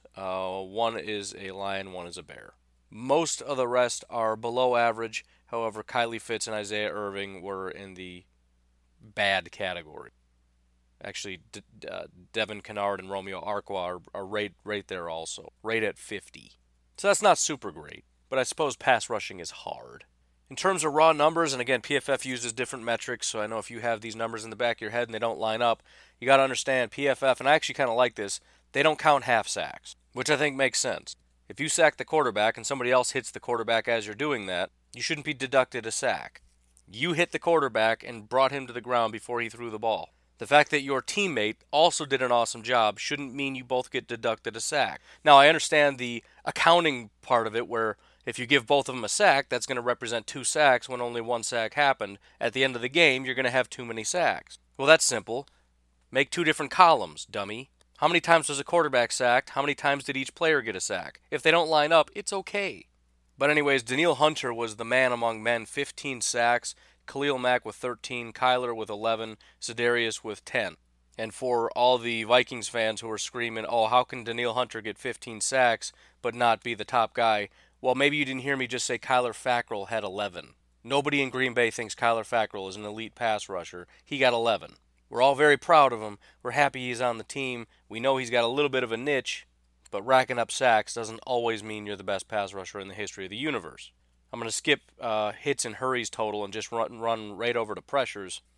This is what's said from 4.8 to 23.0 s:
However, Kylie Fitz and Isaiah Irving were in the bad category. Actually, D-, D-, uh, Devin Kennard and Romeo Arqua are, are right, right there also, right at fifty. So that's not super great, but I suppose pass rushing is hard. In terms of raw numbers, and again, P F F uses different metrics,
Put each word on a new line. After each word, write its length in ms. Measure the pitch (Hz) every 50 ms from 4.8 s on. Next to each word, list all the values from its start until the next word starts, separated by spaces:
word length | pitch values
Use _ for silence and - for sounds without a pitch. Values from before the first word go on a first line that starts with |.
| 117 117 110 113 113 110 110 - - _ _ _ _
However, 360 | _ 120 117 113 110 104 107 -
Kylie 360 | - - 120 117 117 117 110
Fitz 260 | - - 113 101 -
and 80 | 113 107
Isaiah 360 | 107 104 101 107 107 107 87
Irving 520 | 82 104 104 101 98 98 98 98 98 90 87
were 260 | 98 98 95 95 92
in 240 | - 95 98 95 92
the 300 | 92 92 90 90 87 - _ _ _ _ _ _ _ _ _ _ _ _ _ _ _
bad 520 | - 107 _ 107 101 98 98 92 87 -
category. 600 | - - 98 92 90 85 78 76 73 71 - - _ _ _ _ _ _ _ _ _ _ _ _ _ _ _ _ _ _ -
Actually, 360 | 101 - - - 98 92 80 _ _
D-, 100 | - 104 - _ 117 107
D-, 80 | - -
uh, 160 | 95 90 80 - _ 90 87 _
Devin 300 | - 110 110 101 107 101
Kennard 400 | - - 104 104 101 101 98 92
and 100 | 95 95
Romeo 300 | 98 98 95 98 95 85
Arqua 340 | 85 104 104 101 - - 98
are, 240 | 92 87 90 90 87 - - -
are 120 | 101 98
right, 280 | 95 104 104 104 98 - _ _
right 240 | 107 104 101 -
there 220 | - 95 90 85 85
also, 420 | 82 82 82 - - - 76 - - _
right 220 | - 110 113 113 107
at 140 | 101 -
fifty. 560 | - - - 107 95 - - - - - - _ _ _ _ _ _ _ _ _
So 140 | - - 202
that's 120 | 196 -
not 160 | 208 190 160
super 360 | - - - 151 127 - 95 76
great, 320 | 80 73 - 76 - - _ _ _ _ _
but 100 | 131 131
I 40 | 123
suppose 340 | - - - - 135 120
pass 320 | - - 139 123 113 - -
rushing 320 | 117 101 - - 95 90
is 100 | 82 -
hard. 540 | - - - - - - 60 60 60 - - _ _ _ _ _ _ _ _ _
In 60 | 131
terms 300 | - - 190 190 160 160
of 80 | 151 139
raw 180 | 151 160 165
numbers, 400 | 160 147 147 160 165 165 165 139
and 100 | 135 123
again, 200 | 120 131 131 113
P 160 | - - 143
F 100 | 131 -
F 180 | 143 135 - -
uses 280 | 131 127 117 120 117 113
different 320 | 127 123 - 135 123 113
metrics, 420 | 120 113 -